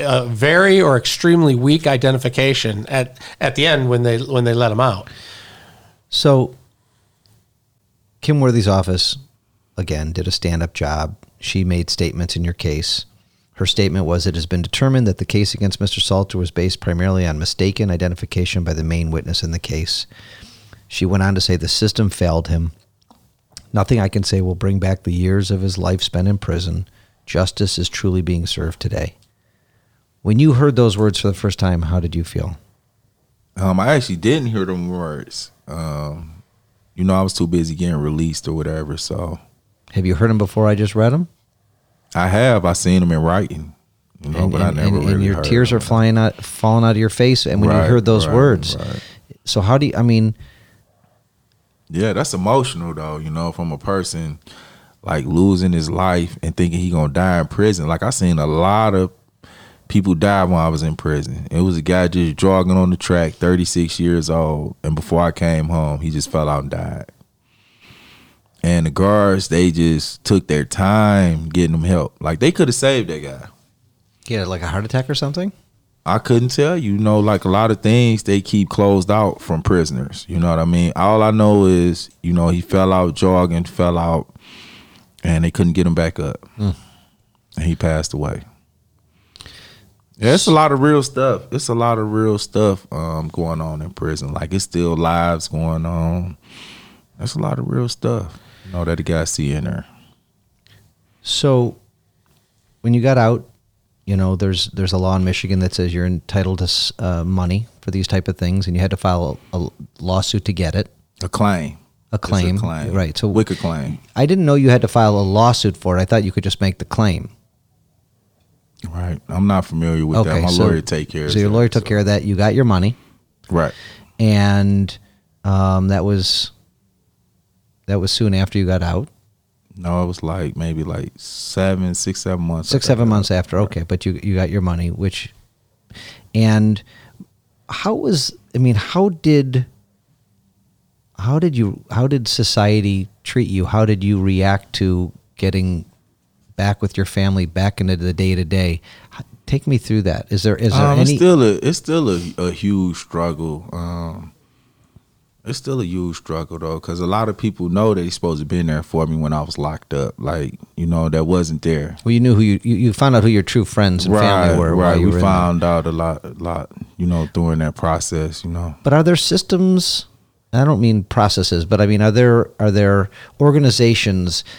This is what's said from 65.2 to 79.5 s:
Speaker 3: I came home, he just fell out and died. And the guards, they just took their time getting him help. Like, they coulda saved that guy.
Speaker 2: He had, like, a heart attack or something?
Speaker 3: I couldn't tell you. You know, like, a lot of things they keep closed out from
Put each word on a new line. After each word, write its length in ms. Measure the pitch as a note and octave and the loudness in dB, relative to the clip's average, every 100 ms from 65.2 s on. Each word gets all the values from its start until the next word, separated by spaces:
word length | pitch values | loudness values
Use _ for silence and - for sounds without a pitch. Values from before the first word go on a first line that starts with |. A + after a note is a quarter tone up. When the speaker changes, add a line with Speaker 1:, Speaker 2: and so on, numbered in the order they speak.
Speaker 3:
I 100 | E2+ | 0
came 360 | - E2+ D#2+ D#2 | 0 -2 -2 -2
home, 320 | E2 D2+ C#2+ | -2 -2 -4
he 120 | D#2 | -4
just 180 | D2+ - | -4 -4
fell 160 | D#2+ D2+ | -4 -2
out 140 | C#2+ | -4
and 100 | C#2 | -6
died. 400 | - - - - _ _ _ _ _ _ _ - - - - _ _ _ - | -8 -8 -10 -14 _ _ _ _ _ _ _ -20 -20 -20 -20 _ _ _ -4
And 220 | E2+ E2+ D#2+ | 0 0 0
the 60 | |
guards, 560 | D2 G2 G#2 G2+ F#2+ - | 0 2 4 2 0 0
they 240 | E2 F2+ | 2 2
just 520 | E2 E2 D#2 - - | 2 0 0 -4 -10
took 240 | - G2 - | 0 0 2
their 160 | D2+ C2 | -4 -2
time 840 | - F#2+ G#2+ G#2 G2+ F2 D#2+ D#2+ | -2 2 4 4 4 2 0 -2
getting 260 | E2+ E2 E2 | 0 0 0
him 80 | |
help. 320 | F2 F2 - - | 0 0 -2 -6
Like, 180 | D2+ D#2+ | -6 0
they 120 | D3 | 0
coulda 200 | F3+ D3 | 2 0
saved 380 | A#2 C3+ C3 F2 | 2 0 0 -4
that 100 | D#2 | -8
guy. 240 | C#2+ C2 - _ _ _ _ _ _ _ - | -12 -16 -20 _ _ _ _ _ _ _ -8
Speaker 2:
He 100 | A2 | -6
had, 120 | F#2 | -4
like, 140 | F2+ | -6
a 60 | E2+ | -4
heart 180 | F#2 A2 | -4 -2
attack 240 | C3 C3 | -4 -2
or 60 | C#3 | -4
something? 360 | C#3+ D#3+ G3 - _ _ _ _ - | -4 -4 -6 -8 _ _ _ _ -4
Speaker 3:
I 140 | G#2+ | -2
couldn't 300 | - A#2+ B2 | 2 0 2
tell 280 | - D3 F3 | 0 0 0
you. 160 | G#2+ | -2
You 40 | G2+ | 0
know, 200 | G#2+ G#2+ | 2 2
like, 240 | G#2+ A2 | 2 2
a 60 | F#2+ | 2
lot 220 | G2 A2+ | 2 2
of 100 | G#2 | 0
things 400 | G#2+ A#2+ A#2+ A2 | 2 4 4 0
they 160 | - G2 | 0 -2
keep 300 | F#2+ G#2 F#2+ | 0 0 0
closed 400 | - G2+ G2 F2+ | 2 4 2 2
out 320 | G#2+ G2+ - | 2 0 -2
from 220 | - | -4